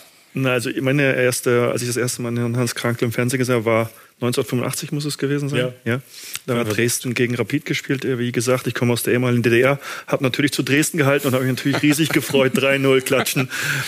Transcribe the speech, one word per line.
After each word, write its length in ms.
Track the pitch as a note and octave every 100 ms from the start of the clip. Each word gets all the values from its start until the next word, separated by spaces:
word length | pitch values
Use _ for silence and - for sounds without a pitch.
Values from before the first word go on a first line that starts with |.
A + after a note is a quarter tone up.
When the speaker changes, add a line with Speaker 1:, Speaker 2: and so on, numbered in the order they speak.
| - _ _
Speaker 1:
Na, 180 | C3+ C3+
also 180 | B2+ A2 -
meine 340 | C3+ C#3+ C#3 C3
erste, 540 | B2 B2+ - A#2+ A#2+
als 100 | B2
ich 60 | B2
das 80 | A#2
erste 260 | B2 -
Mal 140 | A#2+ A#2+
Herrn 200 | A#2+ A#2
Hans 180 | A#2+
Krankl 300 | - A#2+ A#2
im 80 | B2
Fernsehen 260 | G#2+ B2 C3
gesehen 180 | B2 B2
habe, 80 |
war 260 | A2 A2+ A2+ - - _
neunzehnhundertfünfundachtzig 720 | A#2+ B2 C3 B2 A#2+ C3 D3+
muss 120 | D3
es 140 | D3 C#3
gewesen 300 | C3+ C#3+ C#3+
sein. 100 | C3+
Speaker 2:
Ja. 60 |
Speaker 1:
Ja. 80 | B2+ -
Da 100 | -
hat 80 | B2 - - - -
Speaker 2:
Fünfundachtzig. 320 | - A#2+ A2+ G#2
Speaker 1:
Dresden 380 | A#2+ - C3
gegen 200 | A#2 A#2+
Rapid 300 | A#2+ A2 C#3+
gespielt. 400 | - D3 - C3+
Äh, 140 | B2+ B2+
wie 120 | A#2+
gesagt, 340 | A#2+ A#2 B2+ -
ich 80 |
komme 180 | A#2 A#2+
aus 100 | A#2
der 100 | -
ehemaligen 300 | A#2+ B2 A#2+
D 80 | A#2+
D 100 | A#2
R, 180 | C3 C#3 - - -
habe 160 | C3+
natürlich 300 | C3+ A#2+ C#3+
zu 100 | -
Dresden 360 | C3 C#3 D#3 F3+
gehalten 280 | C#3 C#3+ C#3+
und 60 |
habe 100 | B2+
mich 100 | C3
natürlich 280 | B2+ C#3+ C#3
riesig 260 | D3 D3 D#3+
<laughs> 40 |
gefreut, 400 | D#3 - D3 C3
drei 240 | B2+ C3+ C#3
null 220 | C3+ C3
klatschen. 480 | C3 C3 A#2 C#3+ B2+ - C#3+ C#3